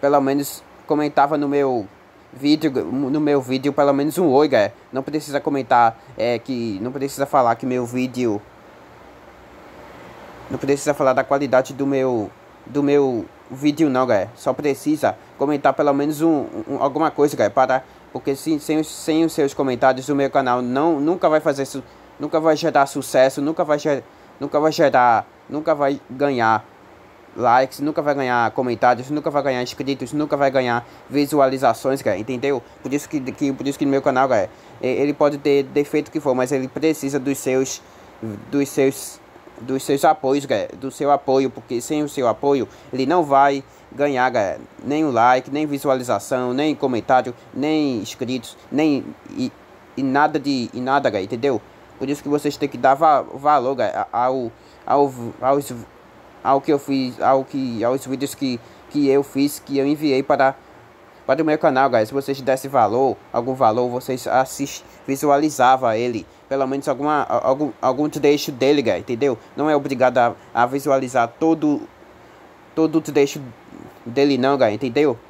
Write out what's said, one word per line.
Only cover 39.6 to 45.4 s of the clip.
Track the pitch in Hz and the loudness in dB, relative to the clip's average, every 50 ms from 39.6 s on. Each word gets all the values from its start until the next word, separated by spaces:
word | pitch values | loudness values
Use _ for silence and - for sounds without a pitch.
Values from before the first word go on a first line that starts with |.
dos | 113 127 135 135 - | -8 -6 -6 -6 -2
seus | - 147 139 - | -2 -2 2 4
apoios, | 165 156 - - 135 135 143 135 | 2 2 2 0 -2 -2 -2 0
galera, | 135 135 120 113 - - | -2 -2 -2 -2 -6 -10
do | - 131 135 123 | -10 -12 -12 -8
seu | - 156 139 | -4 0 0
apoio, | 143 139 - - 131 135 139 131 | 0 0 2 0 2 2 2 0
porque | 123 - 117 - 123 117 | -4 -8 -10 -6 -6 -6
sem | 117 - 156 151 151 | -4 -4 -4 -4 -4
o | 143 | -4
seu | - - 131 117 | -4 -2 -2 -2
apoio | 107 - - 143 143 139 113 - - - - - - | -2 0 0 0 0 0 0 -4 -8 -20 -18 -12 -4
ele | 131 135 | -4 -2
não | 127 165 180 165 | 0 2 0 2
vai | 143 139 135 139 143 143 139 135 - - - - - | 2 4 4 4 4 2 0 -6 -12 -20 -20 -20 -20
ganhar, | - 131 143 147 139 127 127 127 | -4 -2 -2 0 0 0 0 0
galera, | 120 120 104 92 76 58 62 - - - - | 2 0 -2 -2 -4 -6 -10 -20 -20 -14 -8
nenhum | 117 139 151 160 151 | -6 -2 -2 0 0
like, | 127 117 123 123 127 127 | 2 4 4 6 4 4